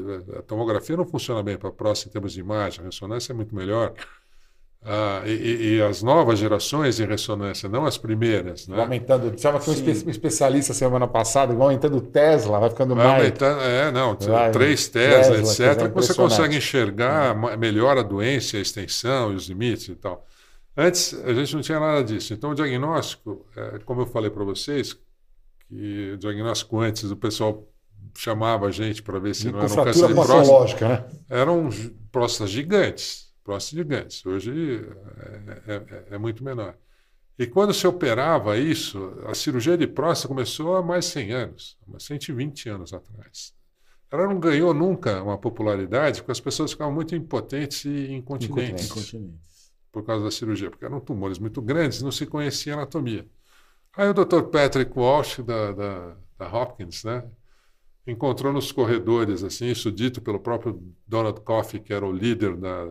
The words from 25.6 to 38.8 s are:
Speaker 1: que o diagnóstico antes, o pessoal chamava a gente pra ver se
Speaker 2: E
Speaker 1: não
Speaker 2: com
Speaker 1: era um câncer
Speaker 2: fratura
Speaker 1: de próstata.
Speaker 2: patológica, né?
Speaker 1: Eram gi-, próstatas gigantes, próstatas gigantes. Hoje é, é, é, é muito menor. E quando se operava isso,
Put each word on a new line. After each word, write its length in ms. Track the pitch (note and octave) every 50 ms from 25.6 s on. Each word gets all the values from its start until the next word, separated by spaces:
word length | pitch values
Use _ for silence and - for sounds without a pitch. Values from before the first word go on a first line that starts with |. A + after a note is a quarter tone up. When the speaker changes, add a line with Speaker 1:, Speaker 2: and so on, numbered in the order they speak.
| - -
Speaker 1:
que 440 | G#2 G#2 G#2 G#2 G2+ G2+ G2+ F#2+ G2+
o 40 | G2
diagnóstico 600 | F#2 G#2 G#2 G#2 G#2+ A#2 A2 - - - A#2 A2
antes, 300 | A2+ A2+ G#2 - - G2
o 60 | G2+
pessoal 520 | G2+ - A2 G#2 - A2+ G#2+ G#2+ - - - _ _ _ _ _ - - - -
chamava 520 | - - - A2 G#2+ A2 A2+ A2+ G#2+ G2 G2+
a 40 |
gente 300 | F#2 G2 A2 A2 G2+ -
pra 160 | - - F#2 F#2+
ver 160 | F#2 G#2 G2
se 140 | - G#2+ A#2+
Speaker 2:
E 40 |
Speaker 1:
não 20 | B2
Speaker 2:
com 120 | G2+ G#2
Speaker 1:
era 80 | G2+ -
um 20 | - -
câncer 0 |
Speaker 2:
fratura 240 | - - E3+ F3 C#3
Speaker 1:
de 60 | A2+
próstata. 260 | D#3 D#3 A#2+ C3 D3
Speaker 2:
patológica, 480 | C#3+ C#3 C#3 C3 B2 - - - G#2+ A2+
né? 180 | B2+ A#2+ - - - - - -
Speaker 1:
Eram 440 | B2+ B2 C3 D#3 F3 E3+ D#3+ C#3
gi-, 240 | G#2+ G2+ A2+ A#2 G#2 G2 G#2+ -
próstatas 400 | - B2+ A#2+ A#2 - - A2 G2
gigantes, 840 | G2 A#2+ C#3+ E3 G#3 G3+ E3 G#2+ F2 - - - - - - - _ _ _
próstatas 320 | - G2+ G2 - - D3
gigantes. 480 | D#3+ F3 D3 C#3+ G#2+ D#2+ - - - -
Hoje 640 | F#2 F#2 G2 F#2+ A#2 C3+ D#3+ E3 D3 B2 G#2+ - G#2 G2 G2 G2+ G#2 - -
é, 560 | - G2+ G#2 G#2 G#2 G2+ G2 G2 - G#2+ G#2
é, 20 |
é, 280 | G2+ G2 - G2+ G2 - -
é 60 | G2+ G2+
muito 240 | G#2+ A#2 A2 A2+ C3
menor. 320 | C#3 C3 A#2 G#2 F2+ - _ _ _ _ _ _ _ _ _ _ _ _ -
E 80 | B2 A#2+
quando 260 | - F#3+ G3+ G#3 F#3
se 140 | - - F3+
operava 680 | F3 F3+ D#3+ C3+ A2+ A#2 C#3 D#3 E3 C#3+ G#2 G#2+ G#2
isso, 580 | A2 C#3 D#3+ D#3+ D#3+